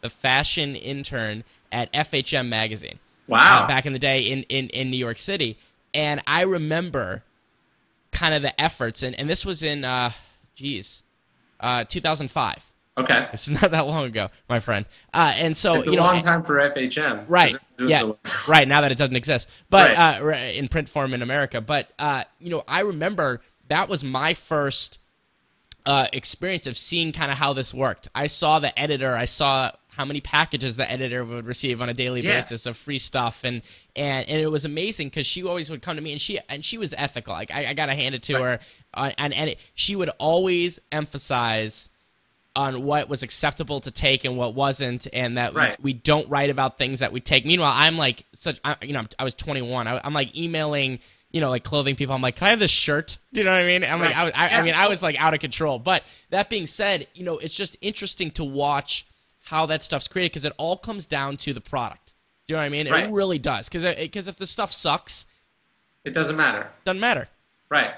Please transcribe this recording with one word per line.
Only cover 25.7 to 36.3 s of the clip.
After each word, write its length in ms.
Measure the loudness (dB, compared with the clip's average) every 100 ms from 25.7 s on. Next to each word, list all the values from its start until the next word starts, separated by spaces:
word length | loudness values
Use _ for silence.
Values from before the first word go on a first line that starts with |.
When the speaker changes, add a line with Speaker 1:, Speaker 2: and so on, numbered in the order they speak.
| -10 2
Speaker 1:
uh, 220 | 2 2
experience 520 | 0 0 0 -2 -4 -4
of 120 | -2
seeing 340 | 0 2 0
kinda 240 | -2 -2 0
how 160 | 0
this 220 | 2 -2
worked. 340 | 0 -2 -2 -8 -4
I 120 | 0
saw 320 | 2 6 4
the 180 | 4 -2
editor. 360 | -2 0 0 0
I 100 | 0
saw 460 | 2 4 2 0 -6 _
how 180 | -8 -6
many 160 | -6
packages 560 | 0 2 2 0 -4 -4
the 120 | -4
editor 360 | -4 -4 -4 -6
would 200 | -10 -4
receive 360 | -2 -2 -2
on 80 | -4
a 40 |
daily 280 | -4 -4 -2
Speaker 2:
Yeah. 140 | 0 0
Speaker 1:
basis 300 | -2 -6 -8
of 120 | -10
free 220 | -8 -4
stuff, 440 | -2 -2 -2 -4
and, 180 | -6 -6 -10 -20 _ -6
and, 320 | -4 -4 -2
and 120 | -2
it 60 | 0
was 160 | 0
amazing 460 | -2 -4 -4 -4 -6
'cause 160 | -4 -2
she 180 | -2
always 260 | -4 -6 -6
would 120 | -10
come 160 | -8 -8
to 40 |
me, 120 | -8
and 80 | -6
she, 180 | -4